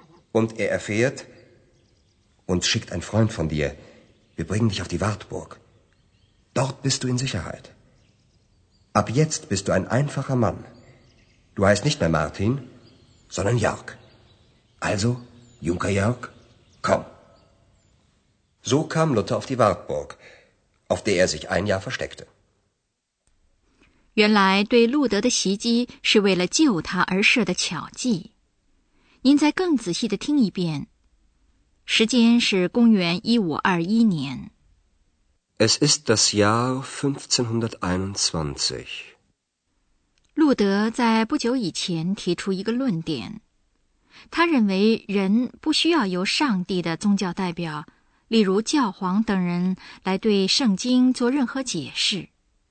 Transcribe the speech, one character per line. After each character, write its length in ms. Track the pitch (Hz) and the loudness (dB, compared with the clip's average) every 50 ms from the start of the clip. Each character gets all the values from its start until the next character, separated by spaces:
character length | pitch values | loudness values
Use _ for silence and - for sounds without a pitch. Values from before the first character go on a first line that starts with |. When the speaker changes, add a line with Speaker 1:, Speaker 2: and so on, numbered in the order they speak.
| - _ - _ _ _ | -20 _ -20 _ _ _
Speaker 1:
Und 300 | - 113 110 113 - - | -2 0 0 0 -2 -4
er 100 | 101 92 | -4 -2
erfährt: 540 | - 101 - - 104 107 120 139 - - - - - - - _ _ _ _ _ _ _ _ _ _ _ _ _ _ _ _ _ _ _ _ | -2 -4 -4 -4 -2 0 0 0 -2 -6 -16 -20 -20 -20 -20 _ _ _ _ _ _ _ _ _ _ _ _ _ _ _ _ _ _ _ _
„Uns 220 | - 92 90 - | -4 -4 -2 0
schickt 260 | - - 117 - - 87 | -2 -2 -2 -4 -6 -8
ein 80 | 90 | -8
Freund 320 | - - - 110 113 104 - | -8 -2 0 2 2 0 0
von 160 | - 80 78 | -4 -4 -2
dir. 260 | 78 76 73 69 69 - - - - - _ _ _ _ _ _ - | -2 -2 -2 -4 -6 -10 -20 -20 -20 -20 _ _ _ _ _ _ -10
Wir 100 | - 82 | -10 -6
bringen 220 | - 92 107 117 110 | -4 -2 0 0 0
dich 120 | 92 - | 0 -2
auf 60 | 98 | -8
die 140 | 82 85 82 | -6 -4 -4
Wartburg. 580 | 95 104 104 92 - - - - - - - - _ _ _ _ _ _ _ _ _ _ _ _ _ _ _ _ _ _ - | -2 -2 -4 -6 -10 -12 -12 -12 -12 -12 -20 -20 _ _ _ _ _ _ _ _ _ _ _ _ _ _ _ _ _ _ -4
Dort 280 | 131 135 135 - - - | -4 -4 -4 -4 -4 -4
bist 200 | 135 131 - - | -2 -2 -2 -2
du 60 | 127 | -2
in 80 | 123 | -2
Sicherheit. 560 | 123 131 131 - 85 - - - - - - - _ _ _ _ _ _ _ _ _ _ _ _ _ _ _ _ _ _ _ _ _ _ _ - | -2 -4 -4 -6 -6 -8 -8 -12 -14 -16 -20 -20 _ _ _ _ _ _ _ _ _ _ _ _ _ _ _ _ _ _ _ _ _ _ _ 0
Ab 160 | 107 101 - | 0 0 0
jetzt 400 | 110 135 156 156 - - - - | 2 0 0 0 0 -8 -6 -4
bist 180 | 104 92 - | -4 -4 0
du 60 | 95 87 | 0 0
ein 160 | 92 87 - | 0 0 0
einfacher 480 | - 127 147 139 - 143 131 - 135 | 0 0 0 -2 -4 -6 -4 -2 0
Mann. 260 | 123 113 90 - 87 - - - - - - - _ _ _ _ _ _ _ _ _ _ _ - | 0 0 0 -2 -4 -12 -18 -20 -20 -20 -20 -20 _ _ _ _ _ _ _ _ _ _ _ -4
Du 100 | - 98 | 0 4
heißt 180 | 98 104 101 - | 4 4 4 2
nicht 160 | 147 147 - | -2 -2 0
mehr 160 | 87 82 80 | 0 0 2
Martin, 520 | 78 78 76 - - 98 110 131 143 120 - - - - - _ _ _ _ _ _ _ | 0 0 -2 -4 -2 -2 -2 -2 -2 -6 -14 -20 -20 -20 -20 _ _ _ _ _ _ _
sondern 300 | - - 92 95 101 120 | -14 -8 -4 -2 0 0
Jörg. 400 | 117 - 76 - - - - - - - - - - _ _ _ _ _ _ _ _ _ _ _ - | 2 0 -2 -2 -4 -10 -16 -18 -18 -20 -20 -20 -20 _ _ _ _ _ _ _ _ _ _ _ -8
Also, 400 | - - - 101 98 120 123 123 - - - - - - _ - | -4 -4 -2 0 0 -2 -2 -4 -8 -20 -20 -20 -20 -20 _ -10
Junker 300 | - 80 87 87 - 98 | -6 -6 -4 -4 -2 -2
Jörg, 400 | 98 98 98 113 120 - - - - - - _ _ _ _ _ _ _ | 0 0 0 0 -2 -4 -8 -18 -18 -20 -20 _ _ _ _ _ _ _
komm.“ 220 | - - 98 - - - - - _ _ _ _ _ _ _ _ _ _ _ _ _ _ _ _ _ _ _ _ _ _ _ _ _ _ _ _ | 0 0 0 0 -2 -8 -20 -20 _ _ _ _ _ _ _ _ _ _ _ _ _ _ _ _ _ _ _ _ _ _ _ _ _ _ _ _
So 240 | - 117 127 147 165 | -4 -2 0 0 0
kam 300 | - - 165 160 160 131 | -2 -2 0 0 2 2
Luther 200 | 104 - - 127 | 0 0 -2 -4
auf 120 | 107 - | -4 -4
die 120 | - 135 117 | -4 0 2
Wartburg. 580 | 117 104 - - - - 69 73 71 - - _ - - - - _ _ _ _ _ _ _ _ _ - | 4 2 2 0 -4 -8 -8 -8 -8 -10 -16 _ -20 -20 -20 -20 _ _ _ _ _ _ _ _ _ -4
auf 120 | 95 92 - | -4 -2 0
der 200 | 107 98 87 92 | 0 2 2 2
er 40 | |
sich 220 | 92 - - - - | 2 0 -4 -6 -4
ein 160 | 95 87 95 | -2 -2 0
Jahr 140 | 104 95 101 | 0 -2 -2
versteckte. 480 | - 131 127 - - 69 - - - _ _ _ _ _ _ _ _ _ _ _ _ _ _ _ _ _ _ _ _ _ _ _ _ _ _ _ _ _ _ _ _ _ _ _ _ _ - | -4 -8 -8 -8 -10 -10 -12 -16 -20 _ _ _ _ _ _ _ _ _ _ _ _ _ _ _ _ _ _ _ _ _ _ _ _ _ _ _ _ _ _ _ _ _ _ _ _ _ 0
Speaker 2:
原 180 | 220 208 214 214 | 2 4 6 6
来 320 | 208 196 190 190 196 208 | 6 6 6 6 4 4
对 220 | - 247 233 233 | 4 6 6 6
路 200 | 233 254 302 277 | 6 4 2 2
德 140 | 233 208 202 | 2 0 0
的 80 | 208 247 | 0 0
袭 260 | 240 - - 185 196 | 0 0 0 0 -2
击 320 | 220 - 233 233 233 247 - - - - | -2 0 0 0 0 0 -2 -6 -6 -2
是 160 | - - 220 | 2 4 4
为 160 | 196 202 185 | 4 4 2
了 100 | 175 180 | 2 0
救 360 | 185 - - 320 285 202 160 | 0 2 4 4 4 4 2
他 180 | 151 - - 180 | -2 -4 -2 -2
而 220 | 175 - 185 190 214 | 0 0 0 0 2
设 220 | 262 - 254 208 | 2 2 2 0
的 80 | 185 180 | 0 -2
巧 340 | - - - 175 147 117 - - | -4 -4 -6 -6 -8 -12 -12 -12
计。 380 | - - 254 214 165 - - _ _ _ _ _ _ _ _ _ _ _ _ _ _ _ _ _ _ | -6 -2 -2 -2 -2 -4 -12 _ _ _ _ _ _ _ _ _ _ _ _ _ _ _ _ _ _
您 160 | - 254 294 | 4 4 6
再 140 | 277 311 294 | 6 6 4
更 260 | - - 370 359 311 | 2 2 0 2 2
仔 160 | 233 - 175 170 | 0 0 -2 -4
细 140 | - - | -2 -2
地 100 | 214 202 | -2 -4
听 220 | 190 - - 294 294 | -4 -2 0 2 2
一 120 | 233 180 | 2 2
遍， 360 | - 190 175 165 156 143 - - _ _ _ _ _ _ _ _ _ _ _ _ _ _ _ _ _ _ _ | 0 -2 -4 -4 -4 -6 -8 -12 _ _ _ _ _ _ _ _ _ _ _ _ _ _ _ _ _ _ _
时 200 | - - - 220 | -2 0 0 2
间 360 | 220 262 247 226 233 233 240 | 2 4 4 4 6 4 4
是 260 | 226 - 214 185 180 | 2 2 0 0 0
公 240 | 175 - 240 233 233 | 2 2 4 6 6
元 300 | 220 196 175 170 170 180 - | 6 4 4 0 -2 -2 0
一 160 | 220 233 240 | 0 0 2
五 160 | 196 160 143 | 2 0 -2
二 260 | - - - 180 170 | -2 0 0 0 0
一 220 | 170 180 220 226 233 | 0 0 2 2 4
年。 480 | 220 175 151 131 139 127 - - - _ _ _ _ _ _ _ _ _ _ _ _ _ _ _ _ _ _ _ _ _ - | 4 2 0 -4 -6 -8 -10 -12 -16 _ _ _ _ _ _ _ _ _ _ _ _ _ _ _ _ _ _ _ _ _ 0
Speaker 1:
Es 180 | 110 113 - | 2 2 2
ist 300 | - 151 147 - - - | 2 2 2 0 0 0
das 260 | - 110 107 - - - | 0 0 2 2 0 2
Jahr 500 | 104 101 104 110 117 123 127 127 131 131 | 2 4 4 4 2 0 -2 -4 -6 -8
fünfzehnhunderteinundzwanzig. 2000 | - - - - 143 139 139 - - - - 123 113 113 117 113 113 - - - 90 90 92 95 98 98 - - - - 85 78 73 67 - - - 65 62 62 - - - - - - _ _ _ _ _ _ _ _ _ _ _ _ _ _ _ _ _ _ _ _ _ _ _ - | -10 -10 -4 -4 -4 -4 -4 -6 -4 -2 -2 -2 -2 -2 -2 -4 -4 -6 -6 -4 -2 -2 -2 -2 -4 -4 -4 -4 -4 -2 -4 -4 -4 -6 -4 -6 -6 -6 -8 -12 -14 -16 -16 -18 -20 -20 _ _ _ _ _ _ _ _ _ _ _ _ _ _ _ _ _ _ _ _ _ _ _ 0
Speaker 2:
路 220 | 294 320 294 247 | 2 4 4 4
德 340 | - 214 196 196 202 214 226 | 4 2 2 2 2 0 0
在 340 | 226 - 240 226 226 220 226 | 0 0 0 2 2 2 2
不 140 | 220 302 | 0 -2
久 180 | 294 - 233 254 | -2 -2 0 -2
以 160 | 269 220 160 | 0 -2 -4
前 440 | - - - - 175 160 160 180 196 | -4 -6 -6 -4 -4 -2 -2 -2 -4
提 200 | - - 180 175 | -4 -2 -4 -4
出 160 | - - 196 | -2 -2 -4
一 120 | 190 180 196 | -4 -4 -2
个 80 | 220 | -4
论 300 | 226 240 269 262 180 160 | -2 -2 -2 -2 -2 -4
点， 400 | 160 - 156 123 98 - - - _ _ _ _ _ _ _ _ _ _ _ _ _ _ - - - - | -4 -6 -6 -6 -6 -10 -14 -16 _ _ _ _ _ _ _ _ _ _ _ _ _ _ -20 -20 -20 -8
他 140 | - 320 339 | -2 0 2
认 200 | 339 320 254 214 | 2 4 2 2
为 400 | 196 190 185 208 220 226 - - | 2 2 2 2 2 2 0 -2
人 460 | - 196 208 190 190 202 233 254 - - - | -4 -2 0 0 2 2 0 0 -2 -6 -8
不 100 | - 311 | -4 -2
需 180 | 294 - - 320 | -2 0 2 2
要 180 | 349 311 220 | 2 2 0
由 180 | 190 180 180 185 | 0 -2 -2 -2
上 400 | 214 - - 311 277 208 185 180 | -2 -2 -2 0 0 0 -2 -2
帝 160 | - 196 180 | -2 -4 -4
的 160 | 170 175 165 | -2 -4 -4
宗 180 | - - 208 202 | -2 0 0 2
教 160 | 196 202 180 | 2 0 -4
代 220 | 175 - 190 180 170 | -4 -4 -4 -6 -4
表， 320 | - 170 160 151 151 160 - _ _ _ _ _ _ _ | -6 -8 -8 -8 -10 -12 -14 _ _ _ _ _ _ _
例 120 | - 226 220 | 0 2 4
如 220 | 208 185 185 208 | 4 4 2 0
教 300 | 220 - - 294 262 196 | 0 0 0 2 2 0
皇 320 | - - 202 180 185 208 220 | -2 -4 -4 -2 0 0 0
等 160 | - 202 190 | 0 0 0
人 380 | 180 175 175 175 180 185 185 - - - - - - | 0 0 0 0 0 -2 -2 -4 -8 -20 -18 -8 -4
来 140 | 190 190 | -4 -4
对 300 | 185 - 220 208 196 190 | 0 0 2 2 2 2
圣 280 | 190 - - 285 220 190 | 2 0 2 2 2 0
经 380 | 180 - 247 254 254 254 254 247 | 0 0 0 2 4 4 4 2
做 160 | - 247 240 | 2 0 0
任 160 | 262 294 254 | 0 0 -2
何 160 | 220 - 269 | -2 -2 -6
解 300 | 262 247 - 170 135 117 - | -6 -6 -6 -8 -8 -8 -6
释。 340 | - - - 208 180 147 - _ _ _ _ _ _ _ _ | -4 -2 -2 -2 -4 -8 -12 _ _ _ _ _ _ _ _